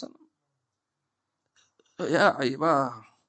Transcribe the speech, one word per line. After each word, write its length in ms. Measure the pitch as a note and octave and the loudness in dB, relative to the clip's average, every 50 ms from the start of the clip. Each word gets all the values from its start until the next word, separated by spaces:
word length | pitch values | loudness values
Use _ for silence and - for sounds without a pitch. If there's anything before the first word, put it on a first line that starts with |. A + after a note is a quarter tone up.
| - | -14
عليه 100 | - - | -18 -18
وسلم". 160 | _ _ _ _ _ _ _ _ _ _ _ _ _ _ _ _ _ _ _ _ _ _ _ _ _ _ _ _ _ _ _ _ _ _ _ _ - | _ _ _ _ _ _ _ _ _ _ _ _ _ _ _ _ _ _ _ _ _ _ _ _ _ _ _ _ _ _ _ _ _ _ _ _ -6
يا 220 | F3 A#2 D#3+ - | -4 0 2 4
عيب، 420 | G3+ F#3 - B2+ C#3 B2 C3+ C#3+ D#3+ | 4 4 2 2 -2 -2 -2 0 0
آه. 420 | E3 D3+ C#3 C3+ B2 A#2+ A2+ - - _ _ _ | 2 2 2 0 -2 -6 -12 -18 -20 _ _ _